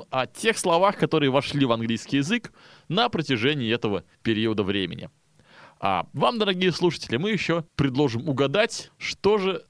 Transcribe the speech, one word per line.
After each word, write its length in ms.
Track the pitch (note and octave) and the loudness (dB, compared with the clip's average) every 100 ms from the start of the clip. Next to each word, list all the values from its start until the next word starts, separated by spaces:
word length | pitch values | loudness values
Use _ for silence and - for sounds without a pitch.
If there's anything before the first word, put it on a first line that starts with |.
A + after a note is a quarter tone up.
| - | -6
о 180 | C3 B2 | -4 -4
тех 300 | - A3+ G#3+ | -2 -2 0
словах, 400 | F#3 E3 G3 - | 2 4 4 2
которые 320 | D#3 D#3+ C#3 | 0 2 2
вошли 380 | C3+ - D3 C3 | 2 0 0 2
в 60 | |
английский 440 | A2+ A2+ A2+ - C#3 | 2 0 -4 0 -2
язык 380 | C#3+ A#3 - - - - - | 0 -2 -4 -18 -20 -18 -4
на 220 | F3+ A#3+ | 0 0
протяжении 600 | F3+ C#3 A#2+ B2+ D3+ A2+ | 0 -2 0 0 0 0
этого 340 | A#2 A2 F#2+ - _ | 0 0 -2 -6 _
периода 400 | A2+ G#2+ A2 G#2+ | -2 0 0 0
времени. 480 | F#2+ G2+ F2 F2 - _ _ _ _ - - - | 0 -2 -4 -8 -14 _ _ _ _ -20 -20 -6
А 260 | G2 F#2 - | -2 -2 -4
вам, 240 | C3+ G3 A#3 | -2 0 0
дорогие 340 | G3+ F3+ F#3 | -2 0 0
слушатели, 460 | - F3 - - B2+ | 2 0 0 -4 -4
мы 140 | G#3 | -2
ещё 340 | G#3 - E3+ - - | -2 -2 -4 -4 -2
предложим 500 | C#3 B2+ D3 A#2 D3 | 0 2 0 0 -2
угадать, 600 | C3 C#3 G3+ A3 - - - | 0 2 2 0 -4 -14 -10
что 400 | - - G3 G#3+ | -10 0 2 2
же 300 | F#3+ F3 | 0 -4